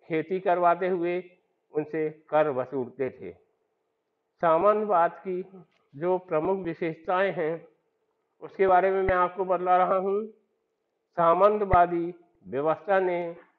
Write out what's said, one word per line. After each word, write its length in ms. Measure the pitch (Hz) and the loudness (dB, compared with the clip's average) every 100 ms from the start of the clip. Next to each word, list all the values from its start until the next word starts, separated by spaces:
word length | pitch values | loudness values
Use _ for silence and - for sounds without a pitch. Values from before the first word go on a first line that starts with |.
खेती 360 | - 160 156 185 | -6 -6 -4 -4
करवाते 480 | 190 180 175 175 185 | 0 2 2 2 0
हुए 360 | 185 175 180 180 _ _ _ _ | -2 -2 -4 -8 _ _ _ _
उनसे 540 | 151 151 156 156 156 _ | -8 -6 -4 -6 -6 _
कर 180 | 151 151 | 0 0
वसूलते 640 | 127 127 139 120 123 127 | -2 -6 -6 -8 -6 -8
थे।" 220 | - 90 - _ _ _ _ _ _ _ _ _ _ | -8 -16 -18 _ _ _ _ _ _ _ _ _ _
सामंतवाद 720 | 170 160 202 214 214 180 170 | 2 4 4 2 2 2 0
की 500 | - 196 180 185 190 160 _ _ 139 | -2 -10 -10 -10 -18 -20 _ _ -8
जो 220 | 175 185 | -4 -4
प्रमुख 400 | 180 156 175 190 | -2 -2 0 -2
विशेषताएं 760 | 175 156 170 156 - 185 196 | -6 -6 -8 -6 -4 -2 0
हैं, 360 | 165 156 165 - _ _ _ _ _ _ _ | -2 -4 -6 -12 _ _ _ _ _ _ _
उसके 260 | 151 - 190 | -14 0 4
बारे 240 | 180 190 | 4 4
में 120 | 190 | 0
मैं 120 | 190 | 0
आपको 300 | 180 180 180 | 2 0 -2
बतला 320 | 185 175 180 180 | -2 -2 2 2
रहा 200 | 180 190 | 4 0
हूँ। 300 | 190 202 220 - _ _ _ _ _ _ _ - | 0 -4 -6 -12 _ _ _ _ _ _ _ 0
सामंतवादी 960 | 170 170 202 214 196 180 175 170 170 175 _ _ 92 | 2 4 4 2 2 4 4 0 -6 -8 _ _ -8
व्यवस्था 520 | 123 151 151 208 190 | -4 -2 -2 0 0
ने 360 | 185 175 175 170 - | 0 -2 -6 -10 -20